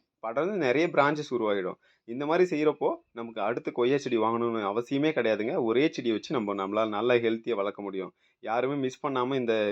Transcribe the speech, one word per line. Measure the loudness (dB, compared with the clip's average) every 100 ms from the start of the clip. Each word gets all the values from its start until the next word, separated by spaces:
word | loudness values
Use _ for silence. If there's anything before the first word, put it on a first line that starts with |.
| _ _
படர்ந்து, | -6 -4 -2 0
நிறைய | 2 2 2
பிரான்ச்சஸ் | 4 2 2 -4
உருவாயிடும். | -2 0 0 -2 -8 _ _ -12
இந்த | -6 0
மாதிரி | 2 2
செய்யறப்போ, | 4 2 2 -2 -2 _
நமக்கு | -12 -10 -4
அடுத்து | -2 -2 -4
கொய்யா | 0 2 2
செடி | 0 2
வாங்கணும்னு | 2 2 0 0
அவசியமே | -2 -2 -2 0 2
கிடையாதுங்க. | 2 2 2 0 0
ஒரே | 2 2
செடியை | 2 0 -2
வச்சு | -2 -2
நம்ம, | -2 -2
நம்மளால | -2 -2 0 0
நல்லா | 0 2
ஹெல்த்தியா | 2 2 -2 -2
வளர்க்க | -2 -2 -4
முடியும். | -8 -6 -8 _ _ _
யாருமே | -4 -2 0 -2
மிஸ் | -4 -4
பண்ணாம | -2 0 0
இந்த | 0 2 2 2